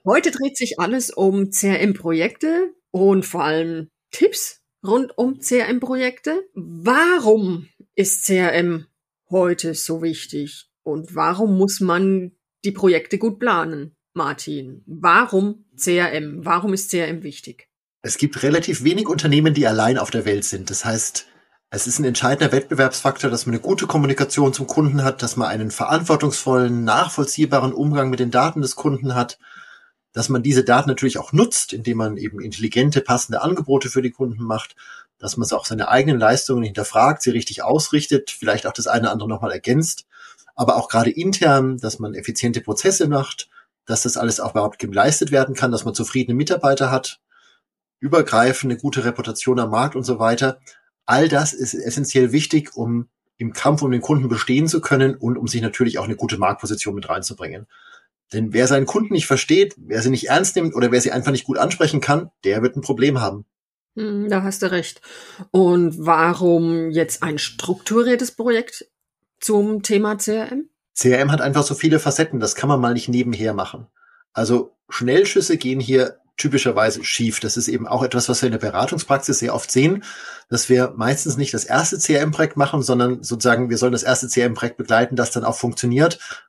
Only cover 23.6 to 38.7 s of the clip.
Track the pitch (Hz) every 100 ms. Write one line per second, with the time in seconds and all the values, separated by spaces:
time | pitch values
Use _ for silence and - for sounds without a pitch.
23.6 | - - - 156 139 135 139 - 139 139
24.6 | 127 156 151 143 135 - 120 123 87 107
25.6 | 107 - 110 160 170 151 147 - 131 127
26.6 | 123 120 113 127 180 - 139 - 143 139
27.6 | 131 - 147 143 131 127 120 123 156 156
28.6 | 131 - 151 135 135 123 123 - - -
29.6 | - - _ _ _ 117 123 127 139 131
30.6 | 127 123 143 127 135 - - 151 240 -
31.6 | - 117 117 113 107 101 104 - 110 107
32.6 | 113 120 147 143 - 123 - 104 165 185
33.6 | 139 135 127 131 123 - 127 110 117 110
34.6 | - _ - - - _ 104 120 110 -
35.6 | - 110 - 131 147 123 110 131 - 123
36.6 | 107 104 101 110 131 151 127 113 - -
37.6 | 110 156 - 151 - 135 - - 113 107
38.6 | -